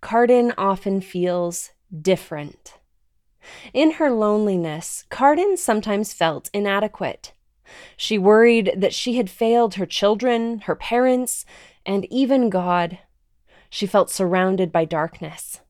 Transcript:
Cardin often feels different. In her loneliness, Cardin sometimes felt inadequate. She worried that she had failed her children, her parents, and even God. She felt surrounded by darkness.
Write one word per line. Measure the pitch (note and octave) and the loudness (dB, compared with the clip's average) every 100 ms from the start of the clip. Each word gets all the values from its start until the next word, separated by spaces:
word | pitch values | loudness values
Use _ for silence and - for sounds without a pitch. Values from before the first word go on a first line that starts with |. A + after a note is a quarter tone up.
Cardin | - A3+ A#3+ B3 A#3+ A#3 | -2 2 4 4 4 0
often | G3 F#3+ - G3 | -2 0 -2 -4
feels | F#3+ F#3 F3+ F3+ F3 F3 - _ _ E3+ | -4 -4 -2 0 -2 -6 -12 _ _ -6
different. | D3+ F#3 - D#3 D3 - - - _ _ _ _ _ _ - - - | 0 0 -2 -12 -12 -16 -20 -20 _ _ _ _ _ _ -20 -20 -8
In | - D#4 | 0 0
her | D#4+ D4+ | 2 0
loneliness, | A#3 G#3+ G#3 G#3 F#3+ E3 D3+ - - - | 2 0 2 0 0 -2 -6 -10 -14 -14
Cardin | - C4+ D4 G4+ F#4 | 2 2 4 2 0
sometimes | - G#3+ G#3+ G3+ G3+ | 0 -2 0 -2 -4
felt | - E3 C#3+ - | -2 -2 -2 -8
inadequate. | G3+ G3+ G3 G#3+ - D#3 - - _ _ _ _ - - _ | -4 -2 -2 -2 -6 -8 -8 -18 _ _ _ _ -20 -20 _
She | - A3 | -4 0
worried | F#3+ G#3+ A#3 A#3 G3 F#3+ | 4 8 8 6 2 0
that | F#3+ | -2
she | - - A#3+ | -2 -4 -2
had | G3 | -4
failed | - A3+ A#3 A#3 | -2 2 2 2
her | G3 F#3 | -2 -6
children, | - G3+ G#3 B3 A#3 A3+ A#3 | -2 0 0 0 0 -2 -6
her | - A#3 | -6 -6
parents, | - A#3+ B3+ B3+ B3+ - - - - _ - | -2 0 2 0 -2 -8 -12 -20 -20 _ -4
and | G3 - | -4 -2
even | B3+ C4+ C4+ A#3+ | -2 2 2 2
God. | F#3 F3+ F3 E3+ F3 _ _ _ _ _ _ _ | 0 0 0 -2 -6 _ _ _ _ _ _ _
She | - G3 | -8 0
felt | G#3 - | 0 0
surrounded | - F#3 F#3 F#3 F#3+ F3+ | 0 0 2 2 0 0
by | E3+ D#3+ | 0 -2
darkness. | E3 D#3+ - D#3 D#3+ - - _ | -2 -6 -8 -18 -16 -18 -18 _